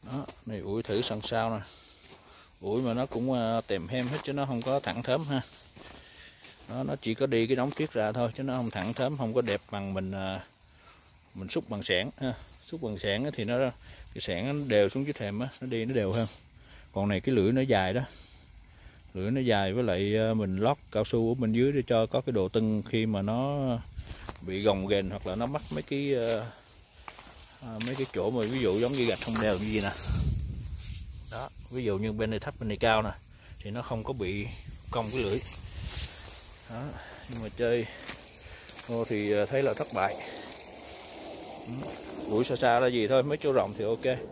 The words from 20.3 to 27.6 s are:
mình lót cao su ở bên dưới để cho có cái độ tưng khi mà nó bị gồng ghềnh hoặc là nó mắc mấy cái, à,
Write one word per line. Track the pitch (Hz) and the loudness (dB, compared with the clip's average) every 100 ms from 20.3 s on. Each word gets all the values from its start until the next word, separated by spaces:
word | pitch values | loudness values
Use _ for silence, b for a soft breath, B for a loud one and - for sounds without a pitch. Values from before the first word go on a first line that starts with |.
mình | 110 101 92 | 2 2 4
lót | 110 143 - | 4 2 0
cao | 107 107 | 0 2
su | 117 113 | 2 2
ở | |
bên | 127 113 | 2 2
dưới | 113 135 | 4 4
để | 143 120 | 4 4
cho | 117 113 | 4 4
có | 123 | 2
cái | 127 | 2
độ | 113 95 | 2 2
tưng | 113 110 107 95 | 4 4 2 0
khi | 113 110 | 0 2
mà | 104 | 2
nó | 98 113 139 143 135 117 - B B B B - | 0 0 0 0 0 -2 -4 B B B B -12
bị | 90 95 | -6 2
gồng | 107 95 98 | 4 4 4
ghềnh | 101 95 | 2 2
hoặc | 101 - | -4 -4
là | 95 | -2
nó | 120 | -2
mắc | 147 - | -4 -4
mấy | 151 | -6
cái, | - 139 139 131 | -2 -2 0 2
à, | 117 113 113 B B B - - - - - - - - | 2 0 -2 B B B -20 -18 -18 -16 -18 -18 -18 -14